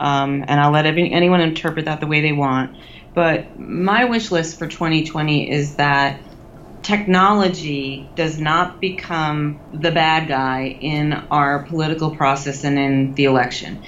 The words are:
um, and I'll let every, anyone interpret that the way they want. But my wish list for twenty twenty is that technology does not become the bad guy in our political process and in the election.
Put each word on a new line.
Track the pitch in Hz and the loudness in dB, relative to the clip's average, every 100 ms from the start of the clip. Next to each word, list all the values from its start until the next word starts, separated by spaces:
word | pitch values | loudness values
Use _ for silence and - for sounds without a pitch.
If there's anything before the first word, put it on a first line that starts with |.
um, | 143 139 139 139 - | 0 0 0 -2 0
and | 147 | 2
I'll | 147 | 4
let | 151 156 | 4 2
every, | 160 175 | 2 2
anyone | 170 175 180 | 2 4 4
interpret | 165 160 165 156 151 | 2 0 -4 -4 -4
that | 151 | -4
the | 151 | -2
way | 151 | 0
they | 151 | 2
want. | 147 139 131 127 - - - - | 0 0 0 -2 -8 -20 -20 -6
But | - 165 156 - - | 0 2 0 -4 -14
my | - 147 185 220 | -8 -2 2 2
wish | 247 233 214 | 2 0 0
list | 175 160 - | -2 -2 -6
for | 160 | -10
twenty | - 165 160 156 | -4 0 0 0
twenty | 156 151 147 - | -2 0 0 0
is | 147 143 - | -2 -2 0
that | 143 139 139 139 - - - - - - | 2 2 0 -4 -14 -20 -20 -20 -20 -14
technology | - 208 202 185 190 208 185 185 156 143 135 135 143 - | -2 -2 2 4 6 4 2 0 -6 -6 -6 -10 -10 -4
does | 165 151 | -4 -2
not | 151 165 180 - | 0 2 0 -2
become | 190 185 - 165 156 151 147 147 - | -6 -6 -6 -2 -2 0 -2 -4 -12
the | 156 165 | -4 0
bad | 160 160 160 160 | 2 4 2 0
guy | 135 131 131 135 - | 0 0 -2 -4 -6
in | 147 151 151 143 - | -4 -2 0 -2 0
our | 147 143 143 | 0 2 0
political | 143 165 156 156 156 | -2 -2 -2 -2 -4
process | 151 139 139 143 139 147 | 0 0 0 -4 -4 -2
and | 139 | 0
in | 139 135 135 139 | 2 2 0 2
the | |
election. | 139 131 123 - 80 - | 4 4 2 -4 -10 -12